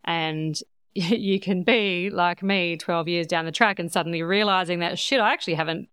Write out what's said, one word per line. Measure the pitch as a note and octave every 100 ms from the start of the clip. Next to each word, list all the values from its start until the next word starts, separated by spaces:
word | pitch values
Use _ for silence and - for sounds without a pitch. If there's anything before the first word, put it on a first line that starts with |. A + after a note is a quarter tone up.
And | - E3 D#3+ D#3 D#3 D3+ - _
<laughs> | _
you | - E3+ A3+ G3 F#3+
can | F#3 F#3
be, | F3+ A#3+ G3+ F3 F#3+
like | G#3 F3 F3
me, | G3 G3 F3 E3
twelve | - E3+ D#3+
years | E3+ E3
down | E3+
the | E3
track | D#3 A3 G3
and | E3+
suddenly | F#3 E3 E3+
realizing | E3 G3 G#3 F#3 F3 F3
that, | E3+ -
"Shit, | - C4+
I | G#3+
actually | D4+ -
haven't | D#3+ D#3+ D#3+ -